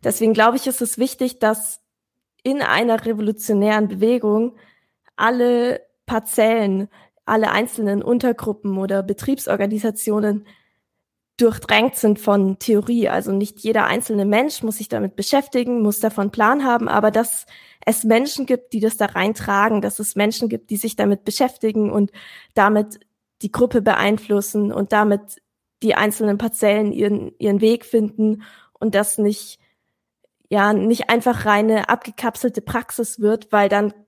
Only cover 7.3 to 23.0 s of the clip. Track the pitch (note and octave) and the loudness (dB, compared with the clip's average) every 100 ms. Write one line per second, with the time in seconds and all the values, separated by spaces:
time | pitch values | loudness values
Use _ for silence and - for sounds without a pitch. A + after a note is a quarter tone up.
7.3 | A3 G#3+ - A#3+ - G#3 G3+ - B3 C4 | 0 2 0 -2 -4 -2 -2 0 0 0
8.3 | A#3 - G#3 G3+ F#3+ G3 G3 G3 G3+ - | -2 -4 -6 -4 -4 -2 -2 -2 -6 -4
9.3 | C4+ - G3 G3+ G#3+ A3 G#3+ - G#3 G#3 | -4 -2 -2 -2 -2 -4 -4 -4 -2 0
10.3 | G#3 G#3 _ _ _ _ _ _ _ _ | -2 -6 _ _ _ _ _ _ _ _
11.3 | - A#3 A3 - G#3+ A#3+ - A3 G#3 - | 2 2 2 0 2 2 2 0 2 2
12.3 | G3+ F#3+ F#3+ - G#3 G#3 A#3+ G#3 - - | 2 2 -2 0 0 2 0 0 -2 -2
13.3 | G3 G#3 - A3 A3 G#3+ G#3 - G#3+ G3+ | -2 -4 -6 -2 2 2 0 -2 0 2
14.3 | G#3 C#4+ - A3+ G#3+ G#3 A3+ G3+ - G3+ | 2 0 -2 -6 -6 -6 -4 -4 -6 -2
15.3 | C#4 C#4 B3+ B3 A#3+ G#3 G#3 A3 A3 G3+ | 0 0 -4 -2 0 0 0 -2 -2 -4
16.3 | G#3+ G#3+ C#4 C4+ A#3+ A3+ G#3+ G#3+ G#3+ A#3 | 0 2 2 2 0 0 2 2 2 -2
17.3 | - - - - _ - A3+ A3 A3+ C#4+ | -6 -10 -20 -20 _ -2 0 2 2 2
18.3 | - C4+ B3+ - A3+ A3 - G3+ - F#3+ | -4 -2 -2 -2 -2 -2 0 -2 0 -2
19.3 | A3 - G3 G#3+ G#3+ G3+ - G#3 - G#3 | -2 -2 2 2 2 -2 -4 -6 0 0
20.3 | A3+ A#3 A3+ _ G#3 A3+ - G#3 G3 - | 0 -4 -4 _ -6 -6 -2 0 0 -2
21.3 | - B3+ B3+ A3 G#3+ G#3 G#3 G3+ - - | 0 -2 0 -2 0 0 0 -2 -4 -20
22.3 | - - - G3+ G#3 G#3 - | -20 -6 2 4 4 0 -8